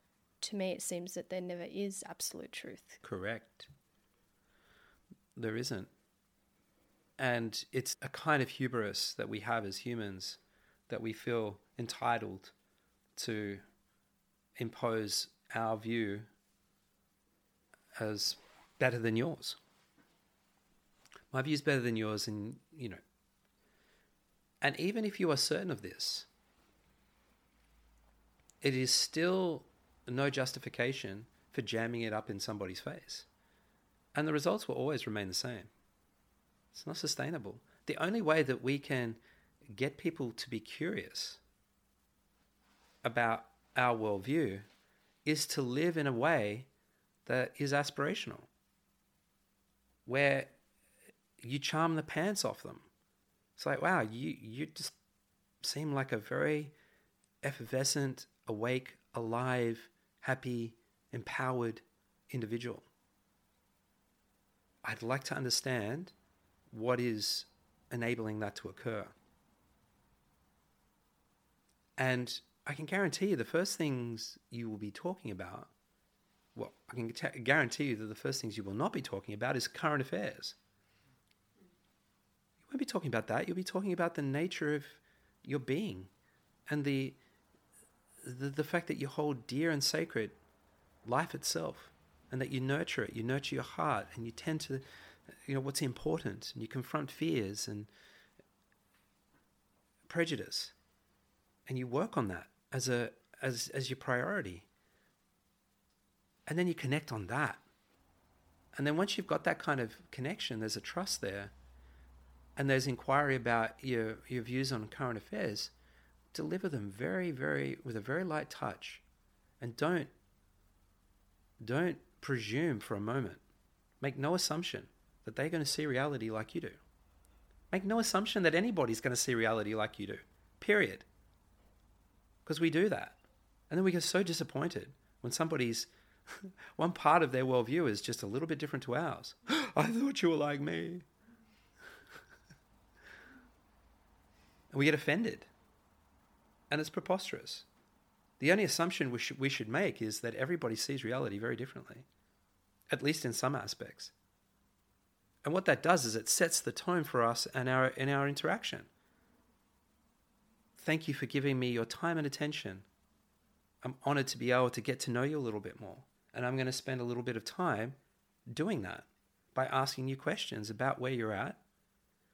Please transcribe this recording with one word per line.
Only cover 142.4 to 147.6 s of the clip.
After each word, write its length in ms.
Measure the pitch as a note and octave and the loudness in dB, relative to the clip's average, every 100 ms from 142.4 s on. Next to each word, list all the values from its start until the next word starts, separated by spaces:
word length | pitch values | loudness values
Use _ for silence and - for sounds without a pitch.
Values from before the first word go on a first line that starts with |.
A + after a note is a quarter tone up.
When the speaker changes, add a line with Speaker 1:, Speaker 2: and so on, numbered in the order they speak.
| _ - _ _ _ - - - - - - - _ _ _ _ _ _ _ - - - _ | _ -20 _ _ _ -20 -20 -20 -20 -20 -20 -20 _ _ _ _ _ _ _ -20 -20 -20 _
Speaker 2:
And 60 | C#3 | 4
we 60 | |
get 100 | C#3+ | 6
offended. 520 | C#3+ - D#3+ A3+ - - _ _ _ _ _ _ _ _ _ _ _ _ | 6 4 4 2 -2 -12 _ _ _ _ _ _ _ _ _ _ _ _
And 100 | D3 | 0
it's 100 | D#3 | 0
preposterous. 720 | - - F#3+ - - - - | -2 0 0 0 -8 -8 -12